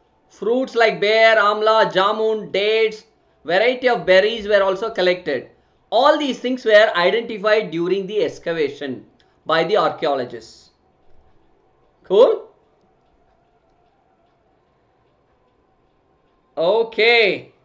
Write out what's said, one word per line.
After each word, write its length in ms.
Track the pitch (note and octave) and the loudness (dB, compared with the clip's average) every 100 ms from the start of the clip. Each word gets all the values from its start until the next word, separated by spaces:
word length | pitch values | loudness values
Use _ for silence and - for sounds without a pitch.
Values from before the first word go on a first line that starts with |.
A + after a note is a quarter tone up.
| _ _ _ | _ _ _
Fruits 440 | _ G3+ B3 C4 | _ -4 -2 -2
like 260 | A3+ A3+ F3 | 0 0 0
bear, 360 | G3+ A3 A3+ A3 | 0 4 4 4
amla, 560 | G3+ G#3+ G#3+ A3 G3 | 2 0 2 2 2
jamun, 600 | E3+ G3 G#3+ A3 A3 F3+ | 0 0 0 -2 -4 -4
dates, 540 | F#3+ G#3 A3 A3 A3 - _ _ _ C#3 | -4 -2 0 -2 -4 -16 _ _ _ -4
variety 420 | F3+ A#3 B3+ B3 | 0 0 0 0
of 160 | A#3 | 0
berries 440 | E3+ F#3 G#3 A#3 G3+ | 4 4 4 -2 0
were 160 | G#3 | 0
also 260 | G3 F#3+ A3 | 2 -2 -6
collected. 600 | G#3+ F#3 F3+ D#3+ C3 - _ _ _ _ | -2 -2 -2 -4 -8 -8 _ _ _ _
All 260 | G#3 C#4+ D4+ | 2 2 2
these 220 | C#4+ A#3 | -2 -6
things 260 | B3 B3+ A3 | -6 -4 4
were 260 | G#3 A3 F3 | 4 4 2
identified 760 | F3+ A3 A3+ A3 G#3 A3 F#3 | 0 0 -4 -6 0 0 -2
during 380 | E3 E3+ G3 F#3 | -6 -4 -4 -4
the 160 | G#3 | -4
excavation 840 | D3+ - - E3 C#3+ - C#3+ B2+ - _ _ _ - | -4 -6 -8 -6 -6 -6 -10 -12 -16 _ _ _ -4
by 180 | D#3+ | -2
the 140 | E3 G3+ | 0 0
archaeologists. 960 | D#3 D3 D#3+ C3+ B2 A2+ - - _ _ _ _ - - _ _ _ _ _ _ _ _ | 0 -2 -4 -4 -6 -12 -20 -20 _ _ _ _ -20 -20 _ _ _ _ _ _ _ _
Cool? 460 | - F#3+ C#4 A4 - _ _ _ _ _ _ _ _ _ _ _ _ _ _ _ _ _ _ _ _ _ _ _ _ _ _ _ _ _ B4+ _ _ _ _ _ _ _ _ _ _ - | 0 4 4 2 -8 _ _ _ _ _ _ _ _ _ _ _ _ _ _ _ _ _ _ _ _ _ _ _ _ _ _ _ _ _ _ _ _ _ _ _ _ _ _ _ _ -4
Okay. 960 | E3 A3 A3+ G#3 A3+ A#3 G#3 C#3+ - _ | 0 0 -2 0 2 4 2 -2 -10 _